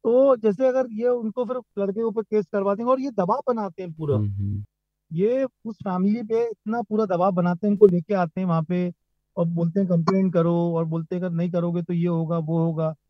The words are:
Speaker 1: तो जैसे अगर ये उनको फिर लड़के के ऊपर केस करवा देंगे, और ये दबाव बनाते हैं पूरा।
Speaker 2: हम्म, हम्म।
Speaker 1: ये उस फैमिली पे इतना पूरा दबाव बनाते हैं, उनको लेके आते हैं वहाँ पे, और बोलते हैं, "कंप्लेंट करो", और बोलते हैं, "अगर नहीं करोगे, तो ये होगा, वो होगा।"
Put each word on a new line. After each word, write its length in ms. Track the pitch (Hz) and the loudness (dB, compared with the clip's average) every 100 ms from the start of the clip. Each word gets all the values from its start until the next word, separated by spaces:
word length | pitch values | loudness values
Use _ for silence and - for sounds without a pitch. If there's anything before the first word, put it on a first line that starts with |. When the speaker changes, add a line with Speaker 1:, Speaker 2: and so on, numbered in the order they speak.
Speaker 1:
तो 320 | - 247 277 254 | 4 6 6 4
जैसे 320 | 214 190 262 | 2 2 2
अगर 180 | 254 254 | 2 -2
ये 160 | 214 240 | -2 0
उनको 380 | 247 220 226 240 | 0 -2 -4 -4
फिर 380 | 254 - - | -6 -8 -4
लड़के 100 | 196 | -4
के 80 | 202 | -2
ऊपर 200 | 226 220 | -2 -2
केस 240 | 208 214 202 | -2 -2 0
करवा 220 | 202 196 202 | -2 0 0
देंगे, 160 | 240 | 0
और 80 | 262 | 0
ये 120 | 277 | 0
दबाव 300 | 214 180 247 277 | -2 0 0 0
बनाते 360 | 233 202 170 | -2 -4 -8
हैं 100 | 185 | -12
पूरा। 240 | 156 151 117 | -6 -2 0
Speaker 2:
हम्म, 140 | 104 | 0
हम्म। 340 | 101 98 101 104 _ _ _ _ | -2 -4 -4 -10 _ _ _ _
Speaker 1:
ये 300 | 160 208 262 | 0 2 2
उस 320 | 262 _ 226 214 | -2 _ -14 -8
फैमिली 480 | 196 180 196 226 | -4 0 0 0
पे 220 | 220 226 233 | -2 -2 -2
इतना 360 | - 214 233 | -6 -6 -6
पूरा 240 | 233 214 214 | -2 -2 0
दबाव 260 | 175 185 | 2 2
बनाते 360 | 185 175 175 208 | 2 0 0 0
हैं, 40 | |
उनको 140 | 202 208 | 6 6
लेके 280 | 175 160 | 6 0
आते 280 | 196 175 - | -2 -2 -2
हैं 60 | 185 | -2
वहाँ 160 | 165 | -2
पे, 300 | 156 180 180 - _ _ _ - | 0 -2 -2 -6 _ _ _ -4
और 80 | 170 | -2
बोलते 340 | 170 170 196 | 0 0 0
हैं, 100 | 185 | 0
"कंप्लेंट 440 | 170 160 190 190 | 2 2 2 2
करो", 400 | 170 170 170 170 165 | 2 2 2 0 -2
और 100 | 165 | -2
बोलते 300 | 165 160 180 | -4 -4 -6
हैं, 80 | |
"अगर 120 | 180 165 | -4 -2
नहीं 160 | 175 | -2
करोगे, 300 | 175 175 175 | -2 -2 -4
तो 120 | 170 | -2
ये 140 | 175 175 | -2 0
होगा, 300 | 165 160 170 | 0 -2 -4
वो 280 | 156 165 165 | -2 0 0
होगा।" 300 | 160 160 156 | 0 -4 -6